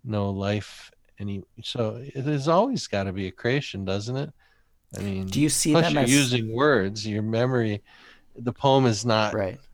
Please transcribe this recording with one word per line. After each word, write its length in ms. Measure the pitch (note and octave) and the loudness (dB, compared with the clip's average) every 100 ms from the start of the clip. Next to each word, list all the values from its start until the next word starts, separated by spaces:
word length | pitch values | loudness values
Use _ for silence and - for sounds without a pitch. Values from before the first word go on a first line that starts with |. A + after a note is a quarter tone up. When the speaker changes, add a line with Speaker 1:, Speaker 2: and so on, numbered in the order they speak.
Speaker 1:
No 280 | A#2+ G#2+ G2+ | -4 -2 -2
life. 600 | G2 G2 G#2 - - - _ _ _ | -2 -2 -2 -4 -16 -20 _ _ _
Any, 240 | G2+ G2 - - | -8 -8 -10 -16
so 400 | - B2+ A2 A2 | -10 -4 -4 -4
it 220 | C#3 C3+ C3 | -12 -6 -4
has 220 | D3 C#3 | -2 2
always 400 | E3 B3 B3 - | 4 4 0 -2
gotta 260 | G2+ G2 | -2 -2
be 140 | F#2+ F#2 | -4 -6
a 40 | |
creation, 540 | - A#2+ C#3 - G2+ F#2+ | -4 -2 -2 -2 -8 -4
doesn't 320 | G2 G#2+ B2+ | -4 -4 -6
it? 160 | C#3+ - _ _ _ _ _ - | -8 -12 _ _ _ _ _ -8
I 40 | |
mean, 260 | F#3+ F#2+ F#2+ | -6 -4 -4
Speaker 2:
Do 160 | G2 | 0
you 80 | D3+ | 2
see 220 | - E3 | 2 2
Speaker 1:
plus 140 | D#3 E3 | 4 4
Speaker 2:
them 80 | |
Speaker 1:
you're 100 | D3 | 2
Speaker 2:
as 100 | B2 | 4
Speaker 1:
using 400 | C#3 C3 B2 A2 | 4 4 0 -2
words, 540 | A#2 D3 B2+ F#2+ G#2+ G#2+ | 2 4 4 2 -4 -4
your 160 | G#2 | -4
memory, 580 | G#2+ A2+ B2+ B2+ A2 G#2 _ - - - _ - | -2 0 2 2 0 -2 _ -20 -20 -20 _ -8
the 180 | A#2+ | -8
poem 320 | - C#3 C3+ B2+ | 0 4 6 4
is 180 | G#2 | 2
not 300 | A#2 A2 G#2+ | 2 2 2
Speaker 2:
Right. 260 | A2 G2 - - | 0 -4 -6 -18